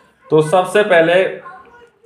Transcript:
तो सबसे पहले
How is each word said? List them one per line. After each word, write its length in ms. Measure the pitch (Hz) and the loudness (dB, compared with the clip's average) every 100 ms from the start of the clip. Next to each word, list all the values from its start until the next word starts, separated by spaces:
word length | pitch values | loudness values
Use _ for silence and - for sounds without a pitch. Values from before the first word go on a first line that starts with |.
| _ _ - | _ _ -2
तो 120 | 156 | -2
सबसे 380 | 156 185 180 208 | 0 0 0 -2
पहले 640 | 208 170 165 180 185 - - - - - _ _ | 2 2 2 0 -2 -6 -18 -20 -20 -20 _ _